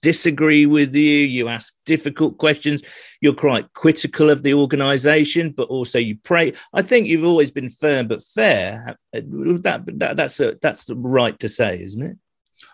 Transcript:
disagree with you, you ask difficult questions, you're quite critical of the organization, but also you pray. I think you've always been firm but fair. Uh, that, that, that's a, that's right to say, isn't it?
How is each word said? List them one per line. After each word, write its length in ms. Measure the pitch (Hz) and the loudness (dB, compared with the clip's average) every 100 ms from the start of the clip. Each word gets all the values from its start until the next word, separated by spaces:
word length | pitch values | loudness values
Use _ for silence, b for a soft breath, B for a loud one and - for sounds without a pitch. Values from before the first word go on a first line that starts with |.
disagree 640 | 160 160 170 143 156 147 147 | 0 2 0 0 4 6 6
with 280 | 151 139 | 4 2
you, 260 | 143 151 147 | 2 2 2
you 280 | 143 123 117 | 2 -2 -4
ask 280 | 113 - - - | -6 -10 -14 -2
difficult 520 | 156 147 - 156 - | -2 -2 -2 -2 0
questions, 440 | 156 151 151 147 B B B B | 0 0 -2 -4 B B B B
you're 120 | 143 | 0
quite 380 | - 147 117 - | 2 0 0 -4
critical 580 | - 160 160 - - 151 | 0 2 2 -2 2 4
of 140 | 135 | 4
the 100 | 139 | 2
organization, 1000 | 143 135 143 139 135 143 156 147 170 165 | 2 2 0 0 2 4 4 2 0 -2
but 180 | 135 123 | -4 -4
also 280 | 131 123 120 | -4 -2 -2
you 200 | 113 107 | -2 -6
pray. 340 | - 170 156 B B | -2 0 0 B B
I 80 | 196 | -6
think 260 | 190 247 208 | 0 0 2
you've 160 | 160 | 0
always 280 | 170 165 143 | 2 2 2
been 180 | 143 127 | -2 -10
firm 400 | - 151 135 113 | -4 -2 0 -2
but 120 | 113 | -6
fair. 760 | - 214 214 107 92 113 120 - _ 113 | -8 0 2 2 -2 -8 -14 -16 _ -12
Uh, 60 | - 143 160 175 | -10 -6 -2 -2
that, 220 | 180 - - - | -2 -4 -8 -6
that, 180 | 160 - | -4 -2
that's 240 | 135 - | -4 -2
a, 160 | 120 - | -4 -2
that's 280 | - - - | -4 -4 -10
right 500 | 120 123 127 117 107 | -10 -2 0 0 -2
to 80 | 110 | -8
say, 340 | - 107 90 | -2 -2 -4
isn't 200 | 95 107 | -10 -10
it? 160 | 160 - _ _ _ _ b | -10 -12 _ _ _ _ b